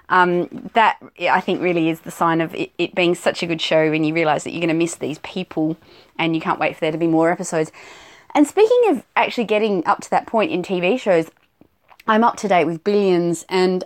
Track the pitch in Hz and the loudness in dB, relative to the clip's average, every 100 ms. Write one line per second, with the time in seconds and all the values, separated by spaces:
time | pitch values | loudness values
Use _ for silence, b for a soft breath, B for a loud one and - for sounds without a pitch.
0 | - 185 180 175 170 - - - 214 - | 0 2 4 2 -4 -8 -4 0 2 0
1 | - - 170 160 196 180 180 170 160 165 | -8 -4 0 0 0 -2 0 0 0 -2
2 | - - 170 165 160 - - - 175 - | -8 -2 0 0 -2 -6 -8 -6 -4 0
3 | 175 175 202 - 175 165 - 160 156 156 | 0 0 -2 -2 -4 -4 0 2 2 2
4 | 156 160 160 143 - - 170 160 165 - | 0 0 0 0 -4 -4 -2 0 -2 -4
5 | 131 156 - - 180 - 156 160 b b | -8 -10 -10 -10 -8 -4 -4 -4 b b
6 | b - 165 160 180 - 151 - 160 160 | b -6 -2 -2 -4 -2 -4 -4 -4 -2
7 | 165 160 165 175 180 165 160 B B B | 0 2 2 0 -4 -4 -4 B B B
8 | B B B - 294 - 440 494 466 262 | B B B 0 2 4 4 4 4 0
9 | - - 208 226 202 214 214 190 - 202 | -2 -2 0 -2 0 0 2 0 0 -2
10 | - 202 - 220 208 180 175 185 175 254 | -2 -4 -2 -2 0 -2 -4 -2 0 0
11 | 220 175 160 - _ _ _ _ _ - | 2 0 0 -8 _ _ _ _ _ -8
12 | - 214 233 - 208 185 156 165 - 208 | 0 2 2 0 0 2 2 -2 -2 2
13 | 196 175 175 165 - 185 185 185 | 2 2 2 -2 -2 0 0 0